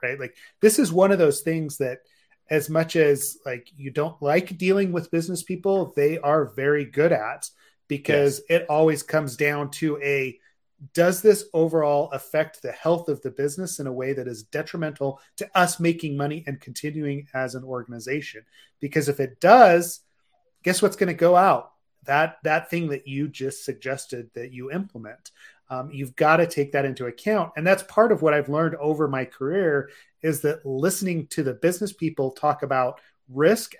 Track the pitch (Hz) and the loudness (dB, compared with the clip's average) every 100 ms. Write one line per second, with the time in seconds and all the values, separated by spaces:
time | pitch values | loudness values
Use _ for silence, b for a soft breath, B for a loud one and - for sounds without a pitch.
0 | 123 123 127 - b _ 214 214 214 170 | -8 -8 -12 -16 b _ 4 4 2 4
1 | 190 196 156 143 165 165 156 - 131 131 | 4 6 4 2 -2 -2 -4 -4 -6 -6
2 | _ _ _ _ _ 156 151 160 160 170 | _ _ _ _ _ -2 0 0 0 4
3 | 151 143 - - 139 123 - 143 135 127 | 4 4 0 -10 -10 -12 -14 -16 -8 -4
4 | 160 - 143 165 180 175 185 196 196 170 | -4 -4 0 0 0 -4 0 0 0 -4
5 | 165 165 165 175 - 185 196 196 170 - | -4 -4 -4 -8 -8 -6 -2 -2 -2 0
6 | 147 165 143 156 131 - 139 147 127 139 | 0 0 0 0 0 -2 0 0 -2 0
7 | 165 139 110 143 - - _ _ _ 139 | 2 2 -2 -10 -14 -18 _ _ _ -8
8 | 139 147 143 139 - 170 170 151 160 147 | 0 4 4 0 0 0 2 2 4 2
9 | - 156 143 120 147 147 143 - 156 147 | -2 -2 -2 -2 -2 -2 -6 -4 -4 -2
10 | 139 139 131 - _ _ _ _ 139 - | -2 -2 -4 -10 _ _ _ _ -8 2
11 | 175 185 214 202 - 165 165 160 147 143 | 2 6 4 4 2 0 2 2 2 2
12 | 160 135 - 151 156 - 127 - 160 170 | 0 -6 -4 -2 -2 -6 -12 -4 0 0
13 | 165 143 131 127 143 147 180 - 139 127 | -2 -6 -6 -4 -4 -4 -8 -8 -8 -6
14 | 131 135 123 113 - - 151 175 156 147 | -6 -6 -6 -12 -10 -8 -8 -6 -6 -4
15 | 139 135 b - 202 190 175 - 170 170 | -6 -6 b -14 -2 2 2 2 -2 0
16 | 156 139 151 156 156 135 - - 151 151 | -4 -4 -4 -6 -10 -12 -12 -12 -10 -8
17 | 147 139 143 131 127 123 131 127 117 117 | -6 -8 -8 -8 -6 -8 -10 -10 -10 -14
18 | 117 147 139 110 - b b _ 143 156 | -8 -8 -8 -16 -20 b b _ -4 -2
19 | 139 143 131 - 175 240 208 170 170 - | -2 -2 -6 2 8 10 10 8 2 -8
20 | _ _ _ _ _ _ 180 180 202 - | _ _ _ _ _ _ -4 0 0 0
21 | 180 165 170 180 190 127 - _ _ _ | -2 2 6 6 6 2 -2 _ _ _
22 | - 143 160 - 160 160 165 170 160 139 | -2 0 0 -2 -2 -2 -2 -4 -4 -6
23 | 135 135 147 - 131 - - - 135 131 | -8 -6 -6 -6 -8 -8 -10 -8 -8 -8
24 | - 123 113 120 127 127 131 165 196 117 | -10 -14 -14 -14 -14 -14 -8 -8 -8 -12
25 | 110 120 - b b b _ 160 151 139 | -18 -20 -20 b b b _ -10 -10 -10
26 | 135 - 151 165 170 151 139 143 139 127 | -12 0 4 4 2 0 -2 0 -2 -4
27 | 123 117 208 214 165 151 165 190 - - | -8 -6 -2 0 -2 -2 2 2 2 2
28 | 226 156 156 147 135 151 165 156 147 151 | 2 4 2 2 0 0 -2 -2 -4 0
29 | 151 135 127 - 135 190 175 143 139 b | -2 -2 -6 -6 -4 0 0 0 -4 b
30 | b _ 160 143 147 156 139 131 165 190 | b _ -4 -2 -2 -4 -6 -2 -2 0
31 | 190 165 143 - 135 123 170 180 202 - | -2 -4 -4 -4 -4 0 0 0 -6 -6
32 | 160 156 131 - 147 147 135 131 127 - | -6 -2 -4 -2 -2 -2 -2 -2 -2 -6
33 | b b _ 131 160 226 - - | b b _ 2 4 4 -2 -8